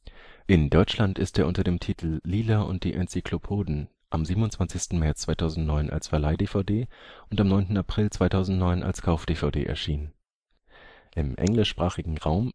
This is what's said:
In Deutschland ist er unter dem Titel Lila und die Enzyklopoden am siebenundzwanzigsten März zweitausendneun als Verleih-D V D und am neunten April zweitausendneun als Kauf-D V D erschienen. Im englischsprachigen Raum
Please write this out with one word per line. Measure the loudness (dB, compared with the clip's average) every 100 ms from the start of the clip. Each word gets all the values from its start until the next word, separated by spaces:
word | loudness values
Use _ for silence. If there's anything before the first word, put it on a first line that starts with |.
| -20 -20 -20 -12 4
In | 4 6
Deutschland | 4 4 2 0 0
ist | -2 2
er | 0
unter | 2
dem | 0 0
Titel | -2 -4 -2 -4
Lila | -2 0 2 2
und | 2 -2
die | -2
Enzyklopoden | -2 -2 -4 -4 -6 -4 -4 -2 -4 -6 _ _
am | -4
siebenundzwanzigsten | 0 0 0 0 -4 -4 -4 0
März | 0 0
zweitausendneun | -2 -2 -2 0 0 0 0
als | -4 -2
Verleih-D | 0 0 0 0
V | 0
D | 0 -2 -2 -10 -20 -20 -6
und | 0
am | 4
neunten | 4 2 0
April | -2 0 0
zweitausendneun | 2 2 2 0 2 2 2
als | -2 -2
Kauf-D | 0 0 0 -2
V | 0
D | -2 -2
erschienen. | -4 -4 -4 -4 -12 _ _ _ _ _ -20 -20 -20 _ -4
Im | -4 0
englischsprachigen | 2 2 2 0 -2 -2 -4 -4
Raum | 0 0 0